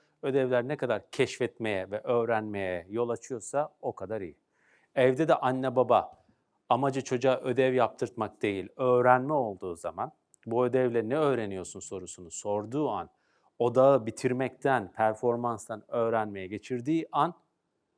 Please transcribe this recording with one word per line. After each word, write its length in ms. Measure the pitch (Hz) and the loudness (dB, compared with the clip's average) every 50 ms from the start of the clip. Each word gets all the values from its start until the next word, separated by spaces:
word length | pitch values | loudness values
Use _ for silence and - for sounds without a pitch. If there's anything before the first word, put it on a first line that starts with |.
| _ _ _ _ - | _ _ _ _ -6
Ödevler 460 | 139 131 139 131 127 127 123 120 131 | 0 2 2 2 4 2 0 0 0
ne 80 | 151 | -4
kadar 340 | 147 - 120 113 101 - _ | -4 -2 -2 -2 -2 -4 _
keşfetmeye 800 | - - 131 120 - - 127 117 - _ 113 110 104 95 92 95 | -2 -2 0 0 0 -4 -4 -4 -4 _ -4 -2 -2 -2 -4 -6
ve 100 | 101 104 | -8 -8
öğrenmeye 840 | - - 123 120 117 113 117 110 107 107 104 101 98 92 90 87 85 92 | -4 0 0 0 2 2 0 -2 -2 -4 -4 -4 -4 -4 -4 -6 -8 -6
yol 180 | 101 113 120 117 | -4 -4 -2 -2
açıyorsa 680 | 117 110 - - 135 113 - - - 139 147 151 - _ - | -4 -6 -6 -10 -12 -10 -10 -6 -4 -4 -4 -4 -8 _ -8
o 120 | 135 110 | -8 -8
kadar 260 | - 98 95 110 110 | -8 -8 -8 -8 -8
iyi. 160 | 98 82 76 _ _ _ _ _ _ _ _ _ _ _ _ | -8 -10 -14 _ _ _ _ _ _ _ _ _ _ _ _
Evde 340 | - 127 131 131 131 160 151 | 4 4 4 4 2 2 2
de 60 | 160 | 2
anne 420 | - - 127 131 131 131 131 120 | 2 2 0 0 0 -2 0 2
baba 480 | 127 123 117 120 101 85 - - _ _ _ _ _ _ _ _ _ _ _ | 2 4 6 4 4 4 0 -10 _ _ _ _ _ _ _ _ _ _ _
amacı 360 | 127 117 139 139 131 135 123 | 0 2 2 0 0 -2 -4
çocuğa 360 | - 127 123 120 131 127 - | -2 -4 0 2 2 2 2
ödev 340 | - 131 123 127 131 131 127 | 0 -2 2 2 2 4 4
yaptırtmak 680 | 127 120 107 - - 131 110 - - 107 101 - _ - | 2 2 2 0 -6 -8 -8 -4 -6 -6 -6 -6 _ -2
değil, 260 | 107 101 95 87 - - | -2 -2 -2 -6 -10 -8
öğrenme 560 | - 135 127 123 123 123 123 127 127 127 139 156 | -2 0 2 4 4 6 6 6 4 4 0 -2
olduğu 440 | 147 127 110 101 92 - 95 85 | -2 -2 -4 -6 -8 -8 -10 -10
zaman, 360 | 80 - 87 82 92 110 151 - _ _ _ _ _ _ | -8 -10 -10 -8 -8 -10 -10 -10 _ _ _ _ _ _
"Bu 180 | 113 113 120 127 | -4 0 0 0
ödevle 420 | 123 117 131 127 123 117 117 110 110 | 2 2 2 2 2 0 0 -2 0
ne 80 | 127 | 0
öğreniyorsun?" 640 | 156 156 143 131 120 110 101 98 95 90 - - 95 | 0 2 2 0 0 -2 -4 -6 -8 -10 -10 -14 -16
sorusunu 500 | - - 101 95 90 87 - - 92 101 | -14 -12 -12 -12 -12 -12 -16 -18 -18 -16
sorduğu 600 | - - - 104 101 104 107 110 120 147 151 131 | -16 -10 -6 -4 -4 -2 -4 -4 -4 -4 -2 -2
an, 200 | 107 95 85 80 _ _ _ _ _ _ _ _ _ _ | -2 -4 -8 -10 _ _ _ _ _ _ _ _ _ _
odağı 480 | 117 123 117 127 131 139 139 135 113 | 0 2 6 6 8 8 8 6 2
bitirmekten, 840 | 110 110 - - 127 127 127 135 123 - _ - 143 135 120 101 90 - | -2 -8 -2 -2 -2 0 0 -2 -4 -6 _ 0 0 2 2 0 -4 -2
performanstan 880 | - 110 110 107 - - 120 117 120 120 120 117 107 - - 113 104 - _ | 0 0 0 0 2 0 0 0 0 -2 -4 -6 -6 -8 -12 -12 -12 -12 _
öğrenmeye 580 | - 120 117 113 113 113 107 107 101 98 95 | -2 0 0 2 2 0 -2 -2 -6 -10 -10
geçirdiği 600 | 90 104 104 - - 127 123 117 139 160 165 160 - - | -8 -10 -10 -8 -8 -8 -6 -2 -2 -2 -2 -2 -2 0
an 220 | 151 143 156 - - _ _ _ _ _ _ _ _ _ _ _ | 0 0 0 -2 -8 _ _ _ _ _ _ _ _ _ _ _